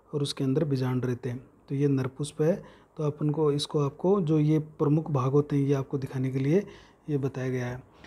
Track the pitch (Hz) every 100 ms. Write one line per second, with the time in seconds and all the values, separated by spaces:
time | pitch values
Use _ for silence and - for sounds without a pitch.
0 | - 147 143 - 135 139 156 135 127 127
1 | 123 120 123 120 - _ - 139 143 135
2 | 127 - 147 - 156 196 - - _ -
3 | 151 143 151 147 151 143 - 151 143 -
4 | 180 202 151 156 151 156 156 - 147 156
5 | 160 139 131 143 147 143 139 139 131 143
6 | 127 131 131 135 135 180 202 - - _
7 | - 143 135 127 131 127 123 123 - -